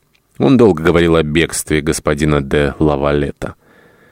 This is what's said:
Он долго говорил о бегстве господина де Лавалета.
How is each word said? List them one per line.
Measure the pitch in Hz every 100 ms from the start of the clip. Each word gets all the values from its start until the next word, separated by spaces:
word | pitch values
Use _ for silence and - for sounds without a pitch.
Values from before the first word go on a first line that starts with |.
| _ _ _ -
Он | 135 131
долго | 113 85
говорил | 82 85 85 82
о |
бегстве | 76 78 80 - - 78
господина | 73 73 - 76 76 73
де | 69 76 71 -
Лавалета. | 78 71 71 73 71 - - - _ _ _ _ _